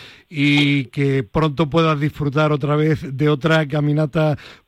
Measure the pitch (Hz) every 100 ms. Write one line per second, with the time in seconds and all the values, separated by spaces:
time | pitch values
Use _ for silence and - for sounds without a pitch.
0 | - - - 151 143 143 143 143 127 -
1 | 139 135 117 160 156 131 156 165 160 147
2 | 147 - 143 139 156 151 143 147 156 151
3 | 135 131 147 151 156 160 147 151 147 147
4 | 156 160 156 139 - -